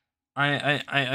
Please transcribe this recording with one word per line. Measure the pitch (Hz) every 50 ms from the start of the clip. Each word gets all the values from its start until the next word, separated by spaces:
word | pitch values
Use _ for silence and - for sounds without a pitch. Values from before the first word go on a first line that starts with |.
| _ _ _ _ _ _ _
I, | 131 143 143 143
I, | 131 - 139 147 127 -
I, | - - 139 135 123 135